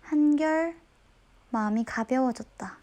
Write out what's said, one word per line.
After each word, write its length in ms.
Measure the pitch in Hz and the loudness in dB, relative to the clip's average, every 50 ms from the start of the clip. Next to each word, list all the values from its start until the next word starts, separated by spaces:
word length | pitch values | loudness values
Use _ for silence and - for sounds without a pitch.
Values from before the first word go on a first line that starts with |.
| _ | _
한결 720 | - 311 302 302 302 294 285 311 311 311 320 330 339 339 - _ _ _ _ _ _ _ _ _ _ _ _ _ _ | 0 2 4 4 4 4 4 2 2 0 0 -2 -2 -6 -12 _ _ _ _ _ _ _ _ _ _ _ _ _ _
마음이 360 | - 220 214 208 208 226 226 | -4 -2 -2 0 0 -2 -2
가벼워졌다. 920 | - - 233 226 - 254 262 262 254 233 - 220 - _ - - 196 - - | -4 -4 -6 -2 0 0 0 2 0 -2 -4 -10 -16 _ -14 -14 -14 -14 -18